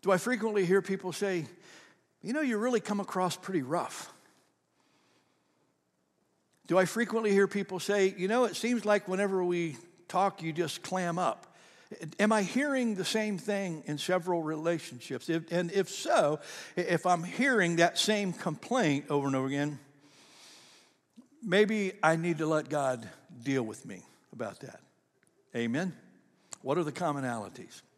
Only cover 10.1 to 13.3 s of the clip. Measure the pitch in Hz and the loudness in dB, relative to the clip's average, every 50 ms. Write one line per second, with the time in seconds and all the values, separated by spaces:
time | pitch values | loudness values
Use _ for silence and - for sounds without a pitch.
10.1 | - 185 196 196 185 - 160 165 156 165 170 151 - - - - 185 185 180 170 | 0 0 0 0 0 -4 -8 -6 -2 -2 -4 -4 -4 -10 -8 -6 -4 -4 -2 -2
11.1 | 170 175 180 135 110 - - - _ - - - - - - _ - - 165 151 | -2 0 -2 -2 -2 -4 -12 -20 _ -20 -20 -20 -20 -20 -20 _ -16 -14 -14 -14
12.1 | 139 - 202 214 220 214 196 175 - 247 285 294 277 262 247 226 214 180 175 - | 0 2 4 4 4 4 2 2 0 0 0 2 2 2 2 0 0 -2 -4 -2
13.1 | - 220 214 214 | 0 0 0 0